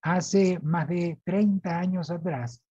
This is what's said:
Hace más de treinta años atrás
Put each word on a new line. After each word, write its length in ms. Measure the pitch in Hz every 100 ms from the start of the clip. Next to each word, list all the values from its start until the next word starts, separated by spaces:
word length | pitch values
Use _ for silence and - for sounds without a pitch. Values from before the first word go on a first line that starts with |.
| 156
Hace 540 | 180 - 196 190 180
más 260 | 151 170 151
de 320 | 175 175 165
treinta 540 | - 190 208 196 185 170
años 320 | 180 185 156
atrás 520 | 175 170 143 120 - _